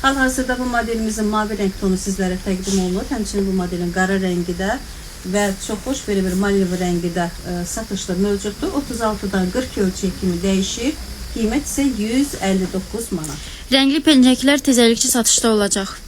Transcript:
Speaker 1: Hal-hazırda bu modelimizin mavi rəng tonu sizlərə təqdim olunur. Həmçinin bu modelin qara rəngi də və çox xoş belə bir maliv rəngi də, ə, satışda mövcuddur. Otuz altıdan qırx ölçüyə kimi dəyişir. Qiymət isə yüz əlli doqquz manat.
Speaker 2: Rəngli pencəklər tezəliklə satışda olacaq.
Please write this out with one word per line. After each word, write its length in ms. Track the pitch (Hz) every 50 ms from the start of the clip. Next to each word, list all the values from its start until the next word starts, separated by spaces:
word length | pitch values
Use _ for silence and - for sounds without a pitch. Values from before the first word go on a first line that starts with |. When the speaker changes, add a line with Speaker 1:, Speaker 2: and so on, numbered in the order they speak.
| -
Speaker 1:
Hal-hazırda 540 | 269 269 269 262 254 262 269 254 254 254 247
bu 60 | 254
modelimizin 600 | 247 240 233 226 226 233 226 220 220 214 220 214
mavi 320 | 208 214 214 214 208 214
rəng 140 | 196 202 190 190 -
tonu 160 | 202 190 185
sizlərə 400 | 185 - 196 190 185 190 180 180 185 -
təqdim 380 | 202 190 185 185 196 196 190
olunur. 240 | 185 180 180 202 254 -
Həmçinin 380 | 277 226 208 - - 202 196 190
bu 60 | 190
modelin 320 | 190 180 180 180 170 175 170 170
qara 240 | 185 185 185 196 190
rəngi 320 | 190 185 180 175 170 175 175 175
də 160 | 190 202 233 277 - - - - - - - - - 185
və 120 | 185 208 208 196 190 - -
çox 140 | - 214 202
xoş 220 | - 254 269 - -
belə 160 | - 202 196 190
bir 80 | 185 180
maliv 380 | 185 196 202 202 196 190 175 180
rəngi 320 | 180 185 180 175 170 170 175 170
də, 100 | 180 175
ə, 300 | 175 - - - 180 180 175 180
satışda 540 | 180 - 220 226 - 202 190 - - 180 180
mövcuddur. 540 | 202 208 202 196 - 208 202 - - 381 381
Otuz 240 | 294 277 - 254 226
altıdan 480 | 233 214 214 202 214 196 202 190 185 180 185
qırx 240 | 254 262 254 - -
ölçüyə 300 | 202 185 180 - - 185 180 -
kimi 180 | 190 185 175 170
dəyişir. 500 | 180 196 190 190 196 - - - 233 277 311 - - - - - - -
Qiymət 340 | - 240 226 208 240 294 285
isə 220 | - - - 277 277
yüz 480 | 240 202 208 220 240 262 285 285 - - 185 196
əlli 180 | 196 190 185 175 -
doqquz 340 | 185 - - - 226 233 - 196
manat. 320 | 165 156 151 143 - - - - - - -
Speaker 2:
Rəngli 320 | 254 269 269 269 285 320 -
pencəklər 560 | 320 302 262 247 254 254 254 254 269 285 285 - 285
tezəliklə 460 | 254 240 240 226 233 226 - 247 -
satışda 400 | 247 220 - - - - 226 220
olacaq. 420 | 214 202 196 - 202 196 - - - -